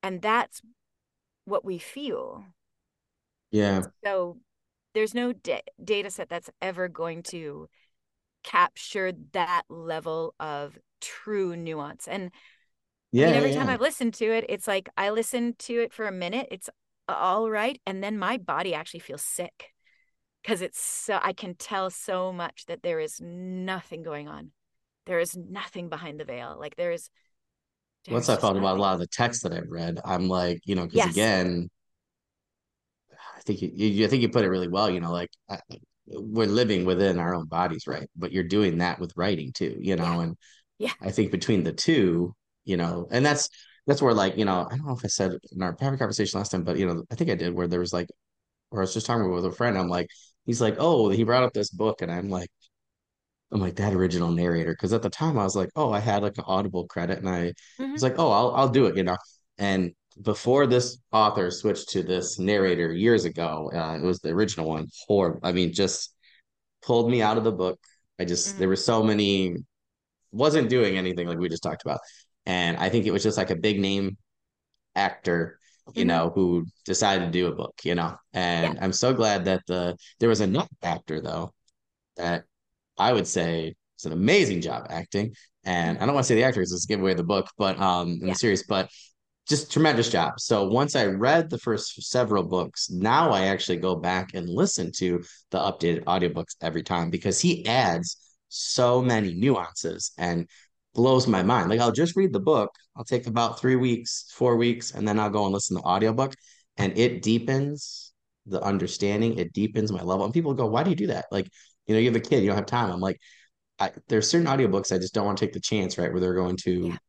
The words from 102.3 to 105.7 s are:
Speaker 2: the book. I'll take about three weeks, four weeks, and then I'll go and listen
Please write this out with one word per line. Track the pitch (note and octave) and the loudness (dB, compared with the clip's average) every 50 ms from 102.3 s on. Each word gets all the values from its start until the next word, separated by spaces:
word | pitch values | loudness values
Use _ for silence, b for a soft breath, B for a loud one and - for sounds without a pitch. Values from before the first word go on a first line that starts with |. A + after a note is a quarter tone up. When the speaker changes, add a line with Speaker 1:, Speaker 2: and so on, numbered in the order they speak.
| A#2 | 2
Speaker 2:
the | G#2 | 2
book. | F#3+ D#3 D#3 B2+ G#2 - - - _ _ _ | 2 4 4 4 2 0 -4 -14 _ _ _
I'll | - A#2 | -14 -6
take | - - B2 B2 B2 | -2 -2 -2 -2 0
about | A2 A#2 A#2 A2+ A2+ - | 0 2 2 0 0 0
three | - C3 C3 B2+ | 2 2 4 4
weeks, | B2+ B2+ A#2+ A#2 A#2 - - - - - - | 4 2 0 0 -2 -6 -8 -8 -10 -14 -4
four | - B2+ B2 A#2+ A#2 | 2 2 4 4 4
weeks, | A#2+ A#2+ A#2 A#2+ - - - | 4 2 2 0 -4 -10 -8
and | - G#2 G#2+ | -4 -2 0
then | G#2 A2 | 2 2
I'll | G#2+ G#2 | 2 2
go | G2+ G#2+ G#2 | 0 0 0
and | G2 G2 | 0 0
listen | G2 - - | -2 -2 -2